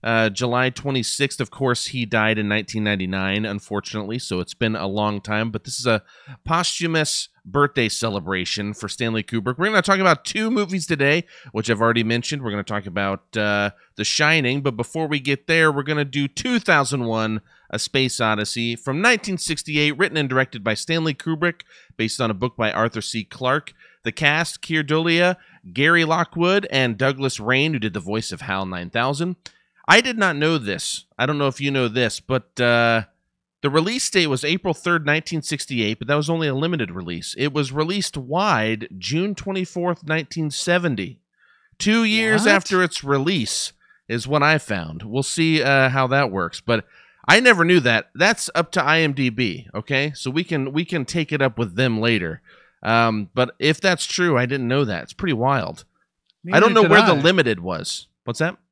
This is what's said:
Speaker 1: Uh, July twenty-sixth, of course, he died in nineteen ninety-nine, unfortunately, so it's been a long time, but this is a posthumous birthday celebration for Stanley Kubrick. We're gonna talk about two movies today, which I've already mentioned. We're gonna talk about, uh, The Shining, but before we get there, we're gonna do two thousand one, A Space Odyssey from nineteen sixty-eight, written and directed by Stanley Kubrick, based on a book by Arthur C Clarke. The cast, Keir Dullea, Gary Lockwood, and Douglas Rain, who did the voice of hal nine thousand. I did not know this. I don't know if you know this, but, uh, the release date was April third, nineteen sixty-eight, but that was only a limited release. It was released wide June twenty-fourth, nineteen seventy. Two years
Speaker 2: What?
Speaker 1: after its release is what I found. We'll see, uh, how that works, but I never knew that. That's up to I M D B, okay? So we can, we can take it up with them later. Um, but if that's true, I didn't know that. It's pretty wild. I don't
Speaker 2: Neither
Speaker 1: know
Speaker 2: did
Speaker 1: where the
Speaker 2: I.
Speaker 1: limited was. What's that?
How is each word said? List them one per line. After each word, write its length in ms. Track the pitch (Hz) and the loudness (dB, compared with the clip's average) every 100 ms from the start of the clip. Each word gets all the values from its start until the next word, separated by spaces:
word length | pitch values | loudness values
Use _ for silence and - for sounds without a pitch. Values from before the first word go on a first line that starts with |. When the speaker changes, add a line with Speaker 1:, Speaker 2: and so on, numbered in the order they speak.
Speaker 1:
Uh, 240 | 117 113 110 | 0 2 2
July 420 | 98 123 123 127 | 0 -2 0 0
twenty-sixth, 680 | 123 143 135 113 - 139 - | -2 -4 -4 -4 -2 -4 -2
of 100 | 127 | -8
course, 380 | - 135 120 - | -2 -2 0 -4
he 160 | 127 | -6
died 340 | 113 113 107 110 | -2 0 2 0
in 100 | 104 | 0
nineteen 340 | 104 101 110 | -2 -2 -4
ninety-nine, 640 | 107 101 92 95 95 101 | -2 0 -2 -2 -2 -2
unfortunately, 760 | 107 101 - 101 - 107 101 120 | -4 -6 -6 -6 -6 -8 -6 -8
so 220 | - 90 | -4 -6
it's 140 | 87 | -6
been 200 | - 117 | -4 -2
a 140 | 107 95 | -2 -4
long 320 | 101 107 104 | -2 -2 -2
time, 300 | 101 107 113 | -4 -4 -4
but 140 | 110 | -6
this 140 | - - | -8 -6
is 80 | 123 | -2
a 160 | 110 - - - 131 | -2 -2 -20 -20 -16
posthumous 840 | - 160 175 - 170 160 151 - - _ | -4 -2 -2 -4 -2 0 0 -4 -8 _
birthday 440 | - 95 143 - 113 | -6 0 0 2 0
celebration 880 | - 117 101 82 95 90 - 104 | 0 -4 -4 -4 -4 -4 -4 -6
for 140 | 107 104 | -8 -10
Stanley 340 | - 117 110 | -6 -4 -2
Kubrick. 360 | 104 117 101 123 | -2 -4 -4 -2
We're 80 | 185 | 0
gonna 160 | 214 | 2
talk 180 | 180 196 | 2 2
about 240 | 190 156 | 4 2
two 260 | - 208 220 | 0 -4 -2
movies 360 | 226 202 185 156 | 0 0 -2 -2
today, 380 | 160 139 156 165 - - | 0 2 0 -2 -16 -10
which 180 | 110 110 | -6 -2
I've 100 | 107 | 2
already 220 | 113 117 | 4 2
mentioned. 400 | 110 117 120 147 | 2 0 -2 -6
We're 80 | 127 | -6
gonna 140 | 104 | -6
talk 220 | 98 104 98 | -4 -6 -6
about, 500 | 90 98 98 _ 110 | -4 -2 -4 _ -4
uh, 340 | 104 104 101 - _ - | 0 0 0 -4 _ -6
The 80 | |
Shining, 560 | 107 - 151 160 127 139 | -4 0 2 2 2 0
but 140 | 139 110 | -2 -4
before 300 | 120 160 160 | -6 -4 -4
we 140 | 147 | -4
get 260 | 131 139 - | -2 -4 0
there, 240 | 165 156 | 2 4
we're 120 | 143 | 2
gonna 200 | 139 151 | -2 -2
do 220 | 143 139 139 | -2 -2 -4
two 320 | - 254 247 | -4 -2 -2
thousand 460 | - 160 135 139 | 2 2 2 0
one, 360 | 120 113 110 110 _ _ _ | -2 0 0 -2 _ _ _
A 80 | - | -8
Space 420 | - 139 131 - | -2 0 0 0
Odyssey 540 | 113 107 104 - 117 | 0 0 -2 -4 -4
from 260 | 117 - 139 | -4 -4 -2
nineteen 380 | 214 233 - 180 | 2 0 -2 -6
sixty-eight, 580 | - 156 - 147 147 147 | -4 -6 -4 0 0 0
written 200 | 185 156 | -2 0
and 120 | 139 | 0
directed 360 | 127 131 123 | 0 0 -2
by 100 | 104 | -4
Stanley 400 | 107 - 165 160 | -4 -2 -2 -2
Kubrick, 480 | 135 - 160 170 165 - - _ _ | -4 -4 -2 -4 -4 -16 -20 _ _
based 240 | 110 - | -4 -2
on 100 | 120 | -2
a 40 | |
book 220 | 98 123 - | -2 -4 -2
by 160 | 110 | -2
Arthur 300 | 90 113 113 | 0 -2 -2
C 200 | - 117 | -8 -8
Clarke. 500 | 101 - 127 143 - _ - _ | -10 -6 -2 -2 -2 _ -20 _
The 60 | 117 | -8
cast, 520 | - 151 151 165 - | 0 2 2 -2 -6
Keir 200 | - 160 | -4 -4
Dullea, 540 | 147 156 165 165 175 180 _ - 92 | 0 0 2 2 2 0 _ -20 -12
Gary 320 | 90 143 170 | 0 4 4
Lockwood, 640 | 160 160 175 - 170 196 196 | 2 0 -2 0 2 2 0
and 260 | 135 127 107 | 0 0 0
Douglas 400 | 135 135 135 - | -2 0 -4 -4
Rain, 340 | 110 131 151 | 0 0 2
who 60 | 147 | 0
did 140 | 107 | -4
the 80 | 95 | -6
voice 320 | 85 107 110 | -4 -4 -4
of 80 | 90 | -10
hal 260 | - 95 95 | -6 -4 -4
nine 240 | 90 87 | -8 -6
thousand. 460 | 117 123 143 170 180 - _ _ _ - | -2 -2 -2 -4 -6 -14 _ _ _ 4
I 120 | 185 | 4
did 160 | 247 226 | 4 0
not 200 | 196 147 | 0 2
know 220 | 156 165 | 0 0
this. 480 | 104 90 - - - _ | -2 -4 -4 -8 -10 _
I 80 | 127 | -2
don't 120 | 147 | 2
know 100 | 143 | 0
if 120 | 131 | 0
you 120 | 139 | -2
know 160 | 139 123 | 0 0
this, 320 | 113 120 - | 2 0 -2
but, 400 | - 131 - - | -4 -4 -4 -2
uh, 420 | 120 117 117 113 104 _ _ _ _ _ | 2 4 4 2 -2 _ _ _ _ _
the 80 | 143 | 0
release 380 | 147 165 247 - | 0 0 -2 0
date 180 | 196 165 | 2 2
was 160 | 131 | 0
April 300 | 147 180 190 | 0 -2 -2
third, 320 | 156 175 175 147 | -4 0 0 2
nineteen 360 | 151 156 165 | 0 0 -6
sixty-eight, 580 | - 151 - 127 107 110 | -4 -6 -4 -2 -2 -2
but 80 | 113 | -2
that 80 | 147 | 0
was 140 | 147 | 0
only 180 | 165 156 | 0 0
a 60 | |
limited 360 | 135 160 170 107 | -2 -2 -2 -4
release. 440 | 87 87 85 - - | -6 -8 -8 -8 -4
It 140 | 143 | -4
was 180 | 143 139 | -2 -4
released 460 | 135 156 202 - - | -2 -2 -2 -4 -6
wide 720 | 127 160 208 143 110 110 110 92 | -4 0 2 2 2 -2 -6 -12
June 380 | 90 147 190 196 | -4 -2 -2 -4
twenty-fourth, 680 | - 190 185 - 175 170 | -6 -4 -4 -4 -4 -4
nineteen 460 | 151 156 151 - 156 | -2 -4 -4 -4 -4
seventy. 720 | 139 - 175 175 117 95 - _ _ _ _ _ _ | -4 0 0 2 -2 -6 -10 _ _ _ _ _ _
Two 240 | 202 220 | 2 4
years 400 | 226 220 220 220 | 4 2 4 4
Speaker 2:
What? 80 | 214 | 4
Speaker 1:
after 320 | 202 - 185 | 4 2 0
its 220 | 180 - | 0 -2
release 680 | 139 139 139 185 107 - - _ _ _ _ | 0 0 2 0 -2 -4 -6 _ _ _ _
is 180 | 117 117 | -6 -2
what 160 | 147 | 2
I 160 | 143 156 | 4 2
found. 440 | - 101 80 80 | 0 -6 -6 -10
We'll 180 | 104 120 | -6 -4
see, 400 | 139 - 160 156 | -4 0 2 2
uh, 280 | 131 139 131 | 4 4 4
how 180 | 135 131 | 2 2
that 240 | 135 135 | 2 0
works, 280 | 95 85 - | -2 -4 -6
but 260 | - 113 - - _ _ - | -2 -2 -2 -18 _ _ 4
I 100 | 190 | 6
never 260 | 254 202 | 8 6
knew 140 | 165 180 | 6 6
that. 300 | 123 113 - - | 6 2 0 2
That's 340 | 180 233 - | 2 2 -2
up 180 | - 165 | -2 -2
to 100 | 185 | 0
I 180 | 143 160 | 2 4
M 120 | 156 | 2
D 180 | 139 131 | 2 -2
B, 380 | 110 120 87 - | 0 -2 -2 -8
okay? 380 | - 107 135 147 | -10 -2 -2 -2
So 140 | 139 - | -4 -4
we 140 | 139 | -4
can, 300 | 175 160 135 | -2 -4 -2
we 120 | 143 | -2
can 200 | 175 175 | -2 -4
take 260 | 127 170 151 | -2 -4 -2
it 120 | 151 | 0
up 140 | 135 117 | 0 0
with 200 | 117 87 | -4 0
them 240 | 127 110 | 0 2
later. 400 | 117 113 87 80 _ - _ _ | 2 2 0 -8 _ -20 _ _
Um, 460 | - 117 117 107 98 | 0 2 2 0 -4
but 220 | - 123 - | -2 -2 0
if 200 | 147 156 | 0 2
that's 260 | 190 180 - | 0 0 -2
true, 300 | - 180 135 | -2 2 2
I 100 | 123 | 0
didn't 200 | 139 120 | -2 0
know 180 | 135 | 0
that. 200 | 131 90 | 0 -2
It's 80 | 64 | -8
pretty 220 | - 190 | -6 -2
wild. 500 | 123 123 139 87 85 - _ _ _ _ _ 170 | 0 0 0 -2 -8 -18 _ _ _ _ _ 2
I 60 | 165 | 6
don't 120 | 220 | 6
Speaker 2:
Neither 40 | |
Speaker 1:
know 80 | 220 | 8
Speaker 2:
did 80 | 190 | 8
Speaker 1:
where 160 | 208 220 | 8 8
the 80 | |
Speaker 2:
I. 60 | 156 | 6
Speaker 1:
limited 400 | 151 185 131 101 | 4 4 2 0
was. 480 | 87 85 - - - _ | -2 -6 -6 -10 -12 _
What's 160 | - 120 | -10 -4
that? 160 | 160 - _ | -4 -4 _